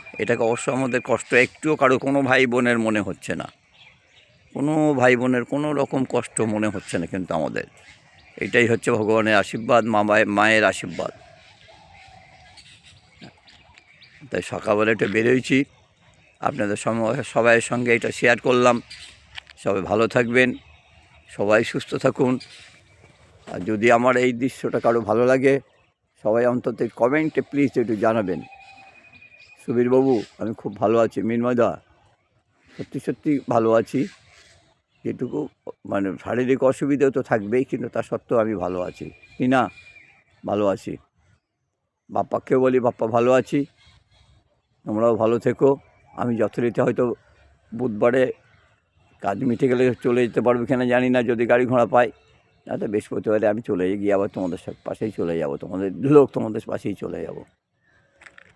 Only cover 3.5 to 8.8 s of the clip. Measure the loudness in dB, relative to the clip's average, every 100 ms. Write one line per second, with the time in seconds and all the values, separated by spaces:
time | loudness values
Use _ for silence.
3.5 | -16 _ _ -20 _ _ _ _ _ _
4.5 | -6 -2 0 2 4 4 4 2 -2 -2
5.5 | -4 -4 -2 -2 -2 -2 -4 -4 -4 -2
6.5 | -2 -2 -4 -6 -6 -4 -6 -4 -4 -4
7.5 | -6 -10 _ -20 -20 _ _ _ -10 -2
8.5 | 2 2 2